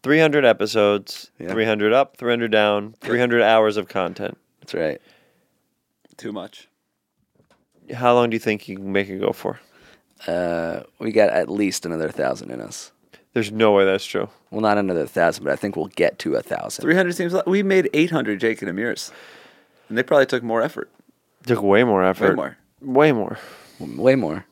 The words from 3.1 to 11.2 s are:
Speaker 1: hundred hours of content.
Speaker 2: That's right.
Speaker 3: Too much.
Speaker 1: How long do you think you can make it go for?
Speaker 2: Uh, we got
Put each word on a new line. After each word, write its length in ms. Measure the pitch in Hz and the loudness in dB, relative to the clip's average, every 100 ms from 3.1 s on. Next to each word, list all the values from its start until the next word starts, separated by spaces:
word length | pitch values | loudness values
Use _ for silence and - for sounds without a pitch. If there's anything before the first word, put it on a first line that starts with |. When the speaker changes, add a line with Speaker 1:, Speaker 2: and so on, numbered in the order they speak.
| 120 | 0
Speaker 1:
hundred 240 | 123 120 | 2 4
hours 340 | 107 113 107 104 | 4 4 4 0
of 100 | 92 | -4
content. 480 | 98 90 92 95 - _ _ | -4 -4 -6 -10 -12 _ _
Speaker 2:
That's 140 | - | -10
right. 260 | - 80 67 _ _ _ _ _ _ _ _ _ _ _ - | -4 -4 -6 _ _ _ _ _ _ _ _ _ _ _ -16
Speaker 3:
Too 140 | 117 | -12
much. 360 | 104 95 - _ _ _ _ _ _ _ _ _ _ _ _ - | -12 -14 -20 _ _ _ _ _ _ _ _ _ _ _ _ -16
Speaker 1:
How 200 | 123 123 | -2 2
long 160 | 120 120 | 4 2
do 60 | 113 | -2
you 40 | |
think 280 | 113 104 - | -2 -4 -6
you 100 | 95 | -12
can 140 | 98 | -4
make 180 | 95 98 | -2 -2
it 100 | 95 | -4
go 120 | 101 | -4
for? 260 | - - - _ _ _ _ _ _ - | -4 -8 -10 _ _ _ _ _ _ -6
Speaker 2:
Uh, 540 | 85 87 85 82 - - _ | -4 -2 -4 -6 -8 -14 _
we 120 | 113 | -2
got 180 | 107 | 2